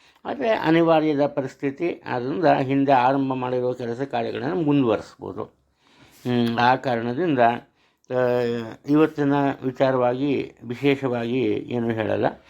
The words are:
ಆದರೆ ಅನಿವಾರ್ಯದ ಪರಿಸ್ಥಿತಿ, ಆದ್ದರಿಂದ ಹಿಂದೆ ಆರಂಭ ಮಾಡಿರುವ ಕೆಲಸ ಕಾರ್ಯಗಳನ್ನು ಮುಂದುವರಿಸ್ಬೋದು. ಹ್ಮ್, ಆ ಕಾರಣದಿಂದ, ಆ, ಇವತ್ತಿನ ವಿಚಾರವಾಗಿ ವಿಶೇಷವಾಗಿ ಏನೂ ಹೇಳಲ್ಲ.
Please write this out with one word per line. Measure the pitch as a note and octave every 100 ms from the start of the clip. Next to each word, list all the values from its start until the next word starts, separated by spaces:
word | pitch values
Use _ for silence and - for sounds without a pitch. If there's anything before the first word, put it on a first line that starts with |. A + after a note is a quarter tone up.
| _ _ A3+
ಆದರೆ | A#3+ A#3
ಅನಿವಾರ್ಯದ | A3 D#3+ E3 E3 D#3+ D#3 C#3+ C#3+
ಪರಿಸ್ಥಿತಿ, | C#3+ C3 - C#3 C#3 E3+ - -
ಆದ್ದರಿಂದ | B2 B2+ F#3+ D3
ಹಿಂದೆ | C#3+ C3 C#3 C#3
ಆರಂಭ | C3 B2+ C#3 C3+
ಮಾಡಿರುವ | C3 B2+ B2+ B2
ಕೆಲಸ | B2+ A#2 A#2
ಕಾರ್ಯಗಳನ್ನು | C#3 A#2+ A2+ G#2+ C3 F#3
ಮುಂದುವರಿಸ್ಬೋದು. | D3 C#3+ A#2+ G2+ - - G2 G2 G#2 _ _ _ _ _ - _
ಹ್ಮ್, | B2+ B2 A#2 A#2
ಆ | A#2+ C3+
ಕಾರಣದಿಂದ, | C3+ A#2 A#2+ B2 F3+ B2+ A#2 A#2+ - _ _ _ -
ಆ, | B2+ B2 B2 A#2+ A#2 A#2 - -
ಇವತ್ತಿನ | D3+ D#3 D#3 C#3+ C#3+ C#3 C#3
ವಿಚಾರವಾಗಿ | C3 B2 C3+ C3 B2 B2+ C#3+ A2+ - -
ವಿಶೇಷವಾಗಿ | A#2 - C#3 C#3 C3 A#2+ A#2 B2+ A2
ಏನೂ | G2+ - A#2+ A#2
ಹೇಳಲ್ಲ. | A2 G2+ G#2 A#2+ -